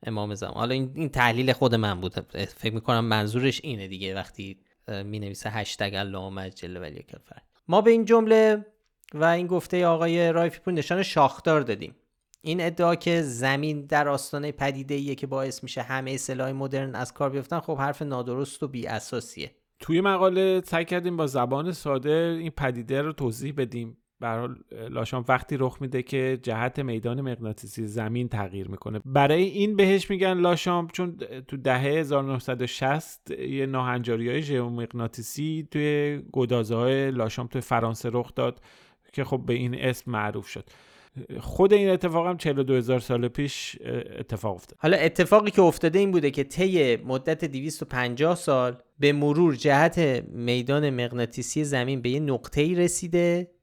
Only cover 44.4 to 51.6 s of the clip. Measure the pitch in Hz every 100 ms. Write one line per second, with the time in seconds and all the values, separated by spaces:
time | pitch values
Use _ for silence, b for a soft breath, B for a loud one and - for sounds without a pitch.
44.4 | 110 90 - - 156 190 160 165 175 214
45.4 | 208 196 180 - 165 175 196 180 143 143
46.4 | 135 - 190 180 135 117 120 131 135 160
47.4 | 170 135 147 147 156 127 123 120 156 170
48.4 | - 135 123 120 _ _ 143 147 147 147
49.4 | 175 127 151 139 165 - 160 123 - -
50.4 | 120 123 123 139 147 127 120 123 117 -
51.4 | 120 -